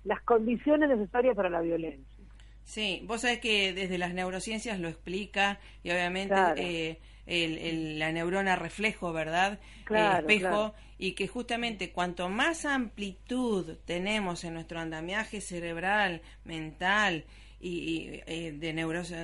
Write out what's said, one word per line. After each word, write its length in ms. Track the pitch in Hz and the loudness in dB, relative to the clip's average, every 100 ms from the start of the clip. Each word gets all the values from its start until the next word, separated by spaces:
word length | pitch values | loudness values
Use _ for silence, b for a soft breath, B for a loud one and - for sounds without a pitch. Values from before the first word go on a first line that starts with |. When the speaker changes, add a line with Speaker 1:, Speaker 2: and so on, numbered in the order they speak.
Speaker 1:
las 180 | 196 202 | -4 -2
condiciones 640 | - 233 220 233 294 302 302 | 4 4 6 2 4 6 6
necesarias 460 | 233 196 247 254 202 | 4 2 4 4 4
para 140 | 185 | 2
la 100 | 170 | 2
violencia. 460 | 170 165 160 139 - - b b b b | 0 0 -4 -8 -18 -20 b b b b
Speaker 2:
Sí, 400 | - 220 214 170 180 | -12 -4 -4 -4 -4
vos 140 | 226 | 0
sabés 180 | 247 233 | 0 0
que 320 | 233 208 190 | 2 2 2
desde 240 | 185 185 180 | 0 -2 0
las 160 | 180 | -2
neurociencias 640 | 180 185 185 220 220 233 196 | -2 -2 -2 -4 -4 -4 -4
lo 80 | 165 | -4
explica, 720 | 160 - 185 196 196 202 202 B B | -6 -6 -6 -2 2 2 0 B B
y 80 | 175 | -2
obviamente, 440 | 175 175 185 196 | 0 0 -2 2
Speaker 1:
Claro. 200 | 190 180 156 | 6 6 4
Speaker 2:
eh, 420 | 180 165 160 160 b b - | 0 -2 -2 -6 b b -2
el, 320 | 175 165 160 | 0 0 0
el, 400 | 165 165 156 156 | -2 -2 -2 -2
la 140 | 160 | 0
neurona 440 | 160 175 190 196 180 | 0 2 2 4 2
reflejo, 560 | 165 - 214 - 175 | 0 -2 -2 -2 -4
¿verdad? 420 | 160 156 170 196 | -2 0 2 2
Eh, 280 | 208 - - | 0 -12 -16
Speaker 1:
Claro, 420 | - 214 208 180 156 | 0 4 6 4 4
Speaker 2:
espejo, 220 | 208 185 | 4 4
Speaker 1:
claro. 260 | 208 214 b b b | 2 0 b b b
Speaker 2:
y 160 | 185 | -6
que 140 | 180 196 | -2 -4
justamente 640 | 247 240 233 233 214 175 | -4 -4 -2 -2 -4 -6
cuanto 380 | - 180 175 180 | -2 -2 -2 -2
más 340 | 208 311 330 | 2 0 0
amplitud 1120 | 294 277 220 - 202 185 - 254 240 196 160 170 | 0 0 -2 -6 -8 -8 -4 0 2 0 -2 -10
tenemos 600 | - 175 190 214 185 170 | -6 -2 0 0 0 -2
en 100 | 170 | -6
nuestro 240 | 165 160 170 | -8 -8 -6
andamiaje 600 | 165 160 170 208 220 214 | -6 -6 -4 -4 -4 -8
cerebral, 800 | - 175 170 165 185 208 196 165 b b | -8 -6 -6 -2 2 4 2 -2 b b
mental, 800 | - 165 156 - 180 208 202 160 - b b b | -10 -8 -8 -2 2 4 4 0 -6 b b b
y, 80 | 180 | -6
y, 540 | 175 151 160 151 151 - | -4 -2 -4 -6 -12 -8
eh, 260 | 165 165 | -8 -8
de 200 | 147 165 | -6 -4
neuros-, 400 | 160 165 170 170 165 | -2 -2 -2 -4 -6